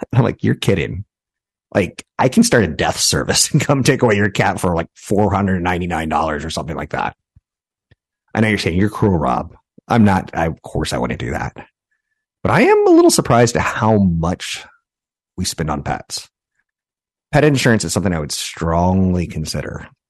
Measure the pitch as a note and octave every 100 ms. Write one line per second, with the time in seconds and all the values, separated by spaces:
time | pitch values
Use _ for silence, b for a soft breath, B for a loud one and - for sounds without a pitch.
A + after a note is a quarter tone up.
0 | - - A2+ - - - - F#2 C2 F2+
1 | - _ _ _ _ _ _ G#2 F2+ -
2 | - - C#3 - F#3+ B2 F2+ C#2+ D#2+ -
3 | - D2 B1+ - - D#3 - C#3 B2+ C3
4 | B2 G2+ G#2 - G2+ F#2 F2+ E2 E2 _
5 | - G2+ G#2 G2 G2 F#2+ F2 F2+ F2 D#2+
6 | D#2+ D2+ D#2+ D2 D#2+ - C#2+ C#2+ C#2+ -
7 | - - _ _ _ _ _ _ _ _
8 | _ _ _ - A2 G2+ - E2+ G#2 -
9 | G#2+ F2 C2+ B1+ - - _ _ - A#2+
10 | G#2 F#2 - - E2 - - D#2+ D2+ C2+
11 | B1 - A#1+ D2+ D2 - - _ _ _
12 | _ _ _ _ - C3+ E4 G#4+ G4+ E4
13 | F4 - - A#2+ A#2+ - - - G#2+ G#2+
14 | F#2+ E2 E2 F#2 - - - _ _ _
15 | _ _ _ - F2+ - D#2 D2 C#2 C2
16 | - - - _ _ _ _ _ _ _
17 | _ _ - D3 D3+ C3+ C3 A2 E2 G2+
18 | F#2 E2 D2 - - - E2 E2 F2 F#2+
19 | F#2 F2+ E2 D#2 D#2 D2+ - - - _
20 | _